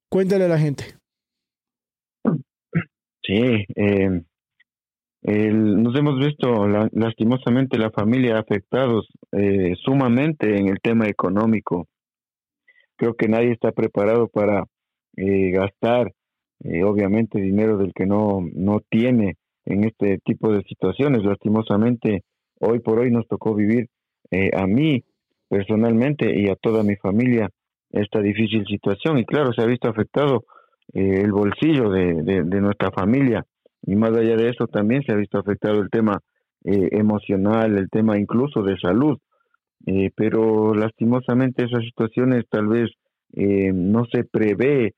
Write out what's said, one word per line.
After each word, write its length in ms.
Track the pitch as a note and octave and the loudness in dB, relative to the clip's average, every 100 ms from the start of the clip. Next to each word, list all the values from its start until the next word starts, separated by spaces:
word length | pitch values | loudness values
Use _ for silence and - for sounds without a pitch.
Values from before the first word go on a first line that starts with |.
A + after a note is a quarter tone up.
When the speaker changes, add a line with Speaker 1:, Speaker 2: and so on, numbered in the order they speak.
| _ | _
Speaker 1:
Cuéntale 360 | F#3 F#3+ G3 F3+ | -2 0 2 2
a 20 | |
la 100 | D#3+ | 2
gente. 260 | D3+ C3 - - _ _ _ _ _ _ _ _ _ _ _ _ A#3+ D3+ - _ _ E3+ - _ _ _ | 0 -2 -10 -18 _ _ _ _ _ _ _ _ _ _ _ _ -4 -4 -6 _ _ -6 -6 _ _ _
Speaker 2:
Sí, 440 | - G2 B2+ A2 G2 - | -4 0 2 0 -2 -2
eh, 460 | G2+ G2+ F#2+ F2+ E2 _ _ _ _ _ _ _ _ _ | 0 2 0 -2 -6 _ _ _ _ _ _ _ _ _
el, 600 | - G#2 G#2+ A2 G#2+ G2 | -2 0 2 2 2 2
nos 120 | A#2+ C3 | 2 2
hemos 220 | D3 C3 | 0 2
visto 480 | C#3+ D3 B2+ A2+ G2+ | -2 0 0 0 2
la-, 220 | G#2 A2 | 2 0
lastimosamente 840 | - A2+ - A2 B2+ B2+ B2 C3 B2 | 0 -2 0 0 0 0 0 0 0
la 120 | A2 | -2
familia 480 | A2 G#2 B2+ B2 A2 | 0 0 2 2 0
afectados, 680 | - G#2 - A#2+ C3 A2 - - - | 0 -4 -2 -2 0 0 -4 -16 -8
eh, 420 | G2 G2+ G2 F2+ F2+ | -2 0 2 0 -2
sumamente 760 | - C3+ C3 A#2+ D3+ D#3 G#2+ G2+ | 0 2 2 2 0 0 0 2
en 100 | G2 | 0
el 100 | F#2+ | 0
tema 260 | A#2+ A2+ G#2+ | 0 0 0
económico. 800 | G2 F2+ G2 A2+ G#2+ - F2 E2+ _ _ _ _ _ _ _ _ _ _ - | 0 -2 0 0 0 -2 -6 -6 _ _ _ _ _ _ _ _ _ _ -4
Creo 180 | A#2+ | -4
que 140 | A2+ A2 | -2 0
nadie 240 | A2 A#2+ | 2 2
está 200 | A#2 A2+ | 0 -2
preparado 560 | A2 A2 - G#2 A#2 A2+ | -2 -2 0 0 2 0
para, 360 | - G#2 G2+ - _ _ _ _ - | 0 0 0 -4 _ _ _ _ -6
eh, 340 | F#2+ G2 F#2+ | -2 0 0
gastar, 640 | F#2 G2 - A2+ B2 A2 - _ _ _ _ | 0 -2 -2 0 0 -2 -6 _ _ _ _
eh, 240 | - E2+ | -8 -2
obviamente 560 | G2 G#2 G2 G#2+ A2 A2 | 0 0 0 0 0 -2
dinero 360 | F#2+ G2+ A2 G#2 | -2 0 2 0
del 160 | G2 | -2
que 140 | - G2 | -2 -2
no, 340 | G2+ G#2+ G2 F2 | 0 0 -2 -4
no 260 | - G2 G#2 - | -4 -2 -2 0
tiene 480 | A2+ B2 B2 G2+ E2 _ _ - | 0 2 2 0 -4 _ _ -6
en 180 | F#2+ | -2
este 340 | A2 - G2+ F#2+ | -2 -2 -2 -2
tipo 280 | - A2+ A2 | -2 -2 0
de 100 | G#2 | -2
situaciones. 600 | - - F#2 F#2 D3 B2+ | -4 -6 -4 -2 0 0
Lastimosamente, 1000 | G2+ G2 G#2+ A2 A2 G2+ A#2 A#2+ A2 F#2+ - _ _ _ | 0 -2 0 -2 0 0 2 0 -2 -4 -6 _ _ _
hoy 200 | G2+ A#2+ | -2 0
por 200 | G#2+ A2 | 0 0
hoy 100 | B2+ | 2
nos 160 | A#2 A2 | 0 -2
tocó 280 | G2 G#2+ | -4 -2
vivir, 340 | G#2 G#2 A#2+ A2+ _ _ _ _ | 0 0 0 -2 _ _ _ _
eh, 200 | F2+ G2 | -2 0
a 120 | - F#2+ | 0 0
mí 380 | A#2 D#3 C3 - _ _ _ _ | 0 0 -2 -4 _ _ _ _
personalmente 880 | G2+ G2 G#2+ A#2 A2+ C3 D3 A2+ F#2 | -4 0 0 2 2 0 0 -2 0
y 100 | G2+ | 0
a 80 | F#2 | 0
toda 260 | A#2 A2 | -2 0
mi 140 | G#2 G2+ | 0 -2
familia 520 | G2 G#2 B2+ A#2 G2 - _ _ _ | -2 0 2 0 -2 -8 _ _ _
esta 300 | - G#2 A2 | -4 -2 0
difícil 440 | G#2 G2+ A2 A2 G2+ | 0 0 -2 -2 -4
situación. 520 | G2+ G2+ G2 D#3+ D3 | -4 -4 -2 0 0
Y 60 | |
claro, 280 | G#2+ C#3+ C3 | 0 0 0
se 100 | A#2 | 0
ha 40 | A#2 | 0
visto 220 | B2 A#2+ | 0 -2
afectado, 560 | A2 G#2 C3 C#3+ A#2+ - - _ _ - | -2 -2 0 0 0 -4 -20 _ _ -12
eh, 280 | - G2 F#2+ | -2 0 2
el 100 | G#2 | 2
bolsillo 580 | G2+ G2+ - D#3 C#3+ A2 | 2 0 0 0 2 2
de, 320 | F#2+ F2+ E2 | 2 0 0
de, 200 | D#2 F#2+ | -2 -2
de 160 | D#2+ G2 | 0 0
nuestra 300 | G2+ G2+ F#2+ | -2 -2 -4
familia. 540 | G2 F#2+ C3 C3+ G#2 - _ _ _ | -2 0 2 0 0 -6 _ _ _
Y 140 | - G2+ | -4 0
más 200 | A2+ A2+ | 2 2
allá 200 | A2+ A2+ | 2 2
de 140 | A#2 | 0
eso, 160 | A#2+ A#2 | -2 -4
también 360 | G#2+ G#2 C3+ | -2 0 0
se 100 | C#3+ | 0
ha 40 | G#2 | -2
visto 220 | G2+ G2+ | -2 -4
afectado 420 | F#2+ G2 G#2+ G#2 | -2 -2 0 0
el 100 | F2+ | 0
tema, 300 | A2+ A2 G2 - _ _ _ | 0 0 -2 -6 _ _ _
eh, 240 | - G2 F2 | -2 0 0
emocional, 840 | G#2+ G#2+ G#2 - G2 G2+ A2+ A2 G2+ | 2 0 0 -2 -2 0 0 2 0
el 120 | F#2+ | 0
tema 300 | A2 A2 G#2 | 0 0 0
incluso 440 | G2+ A2+ C#3+ A#2+ | 0 -2 -2 -2
de 140 | G2 F#2 | -2 -2
salud. 400 | F2 G#2 D3+ B2+ _ _ _ _ _ _ - | 0 0 0 -2 _ _ _ _ _ _ -4
Eh, 240 | F#2+ F#2+ - | -2 -2 -2
pero 580 | A2 A2 A2 A2 G#2+ | -2 2 2 2 2
lastimosamente 920 | G#2+ A2 - A2+ B2 B2+ B2 C3 B2+ | 0 -2 -2 0 0 0 0 0 -2
esas 200 | B2 A#2+ | -2 -2
situaciones 600 | A2+ - A2+ - B2+ B2 A2 | -6 -4 -4 0 2 0 0
tal 200 | A2 G#2+ | -2 0
vez, 220 | A#2 A2+ - _ _ _ | 0 0 -6 _ _ _
eh, 360 | - G2+ G2 F#2+ | -2 0 2 2
no 340 | F#2+ F2+ A2 A#2 | 0 0 0 0
se 140 | B2 | -2
prevé 720 | A#2 A2 G#2+ G2+ B2+ C#3+ G#2+ | -2 0 0 2 0 2 -2